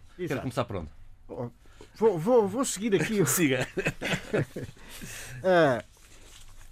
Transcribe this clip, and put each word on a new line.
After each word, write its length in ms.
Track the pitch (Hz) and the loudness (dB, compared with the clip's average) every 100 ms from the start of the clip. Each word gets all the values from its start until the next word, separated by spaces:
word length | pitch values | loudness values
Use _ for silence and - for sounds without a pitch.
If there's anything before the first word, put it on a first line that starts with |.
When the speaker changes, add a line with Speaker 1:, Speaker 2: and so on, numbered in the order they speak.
| - - | -20 -10
Speaker 1:
Quer 80 | |
Speaker 2:
Exato. 160 | 175 135 | -6 -4
Speaker 1:
começar 220 | 131 123 | -4 -4
por 120 | 120 98 | -4 -4
onde? 120 | 78 - - - - | -8 -14 -20 -20 -14
Speaker 2:
Oh, 220 | - 120 - - - - | -10 -10 -12 -20 -20 -20
vou, 240 | - 220 180 | 0 2 2
vou, 280 | 170 247 202 | 4 4 4
vou 160 | 214 | 0
seguir 300 | 269 - 226 | -2 -2 0
aqui. 300 | 190 - 214 | 2 2 2
Speaker 1:
<laughs> 20 | 156 | 2
Siga. 400 | - 156 127 127 | 4 2 2 0
Speaker 2:
<laughs> 40 | - 190 - - 196 - 185 135 - 135 - - - - - - 127 | -2 -4 -4 -4 -4 -2 -2 -2 -6 -12 -14 -18 -14 -14 -14 -14 -4
Ah, 400 | 175 180 156 117 - - - - - - - - - | 4 6 6 4 -4 -20 -20 -20 -20 -20 -18 -18 -18